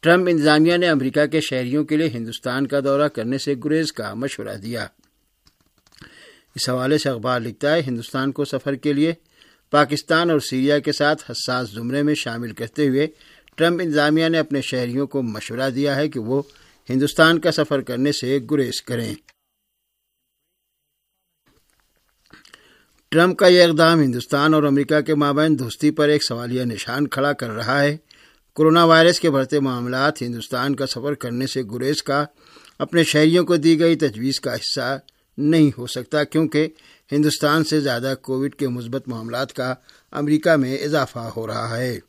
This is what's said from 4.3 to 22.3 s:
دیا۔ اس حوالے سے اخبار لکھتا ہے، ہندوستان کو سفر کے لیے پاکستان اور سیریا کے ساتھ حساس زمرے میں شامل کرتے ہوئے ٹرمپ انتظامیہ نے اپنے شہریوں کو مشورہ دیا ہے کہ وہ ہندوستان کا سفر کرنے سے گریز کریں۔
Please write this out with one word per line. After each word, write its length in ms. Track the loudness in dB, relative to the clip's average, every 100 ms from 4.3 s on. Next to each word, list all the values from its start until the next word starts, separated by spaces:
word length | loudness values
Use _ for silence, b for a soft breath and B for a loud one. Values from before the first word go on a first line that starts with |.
| -8 -10 -10
دیا۔ 300 | -8 -8 -10 _ _ _ _ _ _ _ _ _ _ _ B B B B B
اس 140 | -8 -4
حوالے 300 | -2 0 0
سے 100 | 0
اخبار 320 | -4 -2 -4
لکھتا 340 | -4 -4 0
ہے، 80 | 0
ہندوستان 500 | -2 -6 -6 -4 -4
کو 120 | -4
سفر 300 | -4 -4 -6
کے 180 | -4 -2
لیے 200 | 0 0 -2 _ b b b b
پاکستان 600 | 2 2 0 0 0 2
اور 100 | 0
سیریا 380 | 0 -2 2 2
کے 140 | 0
ساتھ 380 | 0 0 0 -4
حساس 400 | -10 -4 -4 -6
زمرے 320 | -8 -6 -2
میں 120 | 0
شامل 380 | 0 -2 -8 -10
کرتے 360 | -8 -10 -2 0
ہوئے 180 | 2 0 -4 b b b -2
ٹرمپ 240 | 0 0
انتظامیہ 440 | 0 2 4 2 2
نے 100 | 0
اپنے 220 | 0 -2
شہریوں 460 | -2 -4 -2 -2 -4
کو 160 | -4
مشورہ 480 | -4 -6 -10 -4 -4
دیا 260 | -2 -2 0
ہے 120 | -2
کہ 120 | -4
وہ 220 | -4 -4 -4 b b b _
ہندوستان 500 | 0 0 4 4 4
کا 120 | 0
سفر 280 | 0 0 -2
کرنے 320 | -4 -2 -2
سے 260 | -2 -2 -2 0
گریز 320 | -2 -2 -4
کریں۔ 320 | -6 -6 -6 -10 _ _ _ _ _ _ _ _ _ _ _ _ _ _ _ _ _ _ _ _ _ _ _ _ _ _ _ _ _ _ _